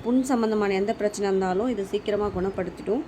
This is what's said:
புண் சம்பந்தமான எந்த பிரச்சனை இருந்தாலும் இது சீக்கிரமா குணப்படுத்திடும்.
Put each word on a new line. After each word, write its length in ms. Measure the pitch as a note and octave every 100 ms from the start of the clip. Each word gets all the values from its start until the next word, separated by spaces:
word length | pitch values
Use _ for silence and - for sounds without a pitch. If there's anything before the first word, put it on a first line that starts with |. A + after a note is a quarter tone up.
புண் 140 | A3 B3+ C4
சம்பந்தமான 480 | B3+ A3 G#3+ G3+ F#3+
எந்த 140 | G3+ A3
பிரச்சனை 240 | G#3 G#3 G3+
இருந்தாலும் 400 | F#3+ F#3+ F#3 B3
இது 100 | A3 G3
சீக்கிரமா 360 | G#3 G#3 G#3 G#3 G3
குணப்படுத்திடும். 680 | F#3 F#3+ F3+ E3+ D3+ A3+